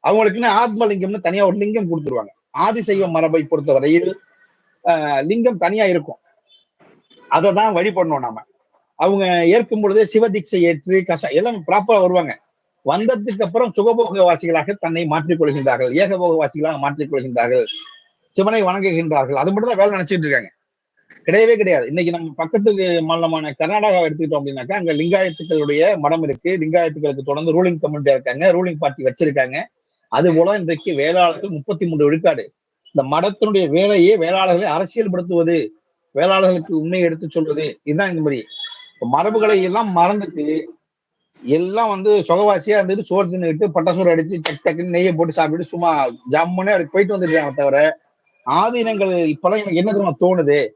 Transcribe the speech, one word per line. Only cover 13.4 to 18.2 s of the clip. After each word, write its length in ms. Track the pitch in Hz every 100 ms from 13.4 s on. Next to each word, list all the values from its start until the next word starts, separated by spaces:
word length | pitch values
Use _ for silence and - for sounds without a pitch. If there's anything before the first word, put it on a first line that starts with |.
அப்புறம் 280 | 202 208 240
சுகபோக 460 | 185 214 233 226 196
வாசிகளாக 520 | 180 165 170 165 156 202
தன்னை 220 | 165 165 170
மாற்றிக் 340 | 156 156 165
கொள்கின்றார்கள், 520 | 151 139 135 123 131
ஏகபோக 420 | 135 196 190 175 160
வாசிகளாக 400 | 143 151 156 151
மாற்றிக் 320 | 139 143 143
கொள்கின்றார்கள், 520 | 139 131 120 120 127 110 - - - _ _